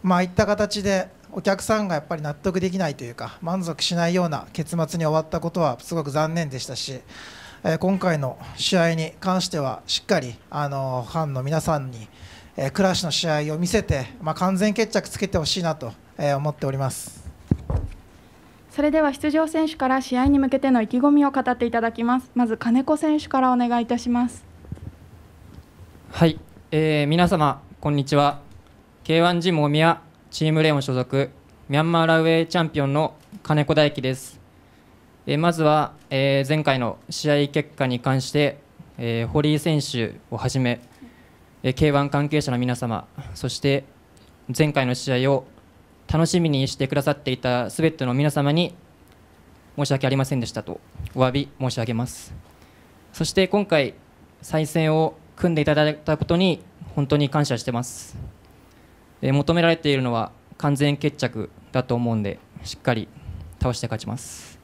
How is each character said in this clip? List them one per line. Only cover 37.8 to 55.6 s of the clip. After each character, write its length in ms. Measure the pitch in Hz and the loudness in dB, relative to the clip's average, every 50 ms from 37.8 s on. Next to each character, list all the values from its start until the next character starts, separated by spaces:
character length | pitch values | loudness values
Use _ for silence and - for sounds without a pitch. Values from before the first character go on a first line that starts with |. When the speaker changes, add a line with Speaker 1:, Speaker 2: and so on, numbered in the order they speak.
| 139 127 | -2 -2
Speaker 3:
に 100 | 123 120 | -2 -2
関 220 | - 139 131 135 | 0 0 0 0
し 100 | 131 - | -2 0
て、 300 | - 147 147 139 - - - - - - - - - | 0 2 2 2 0 -4 -18 -20 -20 -20 -20 -20 -12
え 280 | - 120 117 117 113 117 | -6 -4 -2 -2 -2 -2
ー、 20 | 117 | 0
堀 260 | - 151 147 151 151 | 0 2 2 2 2
井 40 | 147 | 2
選 220 | - 175 160 147 | 2 0 0 0
手 400 | 135 - - 123 113 101 - - - - | 0 -2 -4 -4 -4 -4 -6 -12 -14 -10
を 60 | - | -10
は 120 | 113 - 127 | -4 -4 -2
じ 120 | - 135 | 0 0
め、 200 | 131 123 120 117 - - - - - - - - - - - - - - - _ - | 0 0 0 -2 -8 -20 -20 -20 -20 -20 -20 -20 -20 -20 -20 -20 -20 -20 -20 _ -4
え 60 | 127 | -4
ー、 40 | 131 | 0
ケ 140 | - 151 143 | 2 2 4
ー 40 | |
ワ 80 | 143 143 143 | 4 2 2
ン 60 | 143 | 2
関 180 | - 143 143 143 | 0 0 0 2
係 140 | 151 151 | 0 0
者 100 | 139 - | 0 0
の 60 | 123 120 | -2 0
皆 180 | 123 127 123 | 0 -2 -2
様、 320 | 120 - 117 113 90 - - - - - - - | -2 -4 -4 -4 -4 -6 -10 -18 -18 -16 -16 -14
そ 140 | - - 127 | -8 -8 -6
し 100 | - - | -6 -2
て 240 | - 143 139 143 - - - - _ _ - - - - - _ - - 131 | 0 0 0 0 -2 -6 -20 -20 _ _ -20 -20 -20 -20 -20 _ -10 -10 0
前 160 | - 156 151 | 0 0 2
回 140 | 143 147 131 | 2 0 0
の 80 | 123 127 | 0 -2
試 320 | 127 - 143 131 123 127 | -2 -2 -2 0 2 2
合 60 | 139 | 2
を 140 | 139 127 - - - - - - _ - _ _ _ _ - - | 2 0 -2 -6 -20 -20 -20 -20 _ -20 _ _ _ _ -8 -2
楽 140 | - 156 165 | 0 2 2
し 160 | 160 - 180 | 2 2 2
み 80 | 170 160 | 2 2
に 180 | 143 135 135 131 | 2 2 0 -2
し 60 | - | -2
て 140 | - 139 135 | -2 -4 -2
く 60 | - | 0
だ 80 | 143 | 0
さ 80 | 135 156 | 0 0
っ 80 | 143 - | -2 0
て 120 | - 135 | -2 -4
い 40 | 127 | -4
た 320 | 127 - 127 123 123 120 101 | -2 0 0 0 0 -2 -4
す 140 | - - | -2 0
べ 80 | 160 160 | 0 0
て 160 | 160 156 135 | 2 0 -2
の 80 | 123 123 | 0 2
皆 160 | 135 143 151 | 2 2 2
様 200 | 143 151 143 143 | 2 2 0 2
に 240 | 147 165 175 - - - - - - _ - - - - - _ - - - - - - - - - | 2 2 0 0 -4 -14 -20 -20 -20 _ -20 -20 -20 -20 -20 _ -20 -20 -20 -20 -20 -20 -20 -14 -6
申 80 | - 143 | -4 -2
し 80 | - | 0
訳 140 | 139 135 - | 0 0 2
あ 40 | 131 | 0
り 60 | 135 | 2
ま 80 | 135 135 | 0 0
せ 100 | - 143 | 0 -2
ん 40 | 127 | -4
で 60 | 117 | -4
し 60 | - | -4
た 100 | - 113 | -6 -10
と 180 | - - 85 - _ - - - - - - | -8 -8 -12 -12 _ -20 -16 -14 -14 -10 0
お 60 | 127 | 2
詫 120 | 127 127 | 2 2
び 160 | 123 143 139 143 - - | 2 -2 -4 -4 -8 -4
申 100 | 131 127 | -4 -4
し 80 | - - | -2 -2
上 60 | 117 | -4
げ 80 | 113 | -2
ま 140 | 117 113 123 | -2 -4 -4
す。 260 | 135 - - - - - - - - - - - - - - - - - - - - | -6 -8 -14 -16 -16 -18 -18 -18 -20 -20 -20 -20 -20 -20 -20 -20 -20 -20 -20 -20 -20
そ 140 | - - 165 | -6 -4 -4
し 80 | - - | 0 2
て 120 | 190 190 | 2 2
今 200 | 185 190 208 202 | 4 2 0 2
回 260 | 202 170 151 139 113 - - - _ _ _ - _ _ _ | 2 2 2 2 0 -4 -10 -20 _ _ _ -20 _ _ _
再 260 | - - - 156 156 | -10 -2 -2 0 0
戦 280 | 143 - 170 160 156 156 | 0 0 2 2 4 4
を 240 | 156 160 156 - - - - - | 2 2 0 -2 -8 -20 -20 -8
組 160 | - - 175 | -2 0 0
ん 20 | 165 | 2
で 60 | 156 | 2